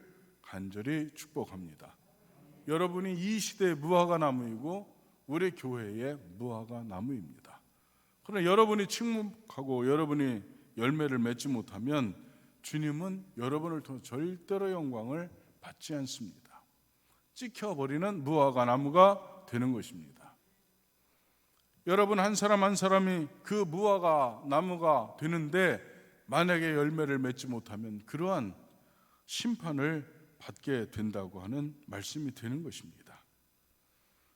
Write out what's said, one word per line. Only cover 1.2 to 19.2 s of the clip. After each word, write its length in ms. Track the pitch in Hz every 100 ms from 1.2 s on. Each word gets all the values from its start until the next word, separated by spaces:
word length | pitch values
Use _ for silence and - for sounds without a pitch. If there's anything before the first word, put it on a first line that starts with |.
| - 139 107 95 85 73 - - _ _ _ _ - - -
여러분이 460 | 160 180 180 190
이 260 | 175 196 220
시대의 360 | - - 185 151
무화과 440 | 151 180 175 170
나무이고 720 | 151 131 120 113 147 196 202 _ _ _ -
우리 240 | 160 185
교회의 720 | 175 131 120 107 107 131 147 87 92
무화과 460 | 120 113 110 120
나무입니다. 760 | 117 92 120 131 73 - - - _ _ _ _ _ _
그러나 220 | - 202 175
여러분이 420 | 208 220 214 196
침묵하고 1000 | - 233 220 208 - - - 135 127 127
여러분이 560 | 147 156 147 135 110 - - - -
열매를 400 | 123 156 147 127
맺지 300 | 117 120 143
못하면 680 | 120 - 98 123 147 110 85 - - _ _
주님은 640 | - 156 151 147 190 190 190 117
여러분을 440 | 123 151 170 160
통해 200 | 135 131
절대로 680 | - 123 170 180 - 196 196
영광을 600 | 180 143 117 113 156 175 - _ _
받지 340 | - - - 151
않습니다. 680 | 131 - 101 - - - _ _ _ _ _ _ _
찍혀버리는 880 | - 247 - 208 151 135 147 196 196
무화과 420 | 135 156 139 127 120
나무가 800 | 127 143 170 196 196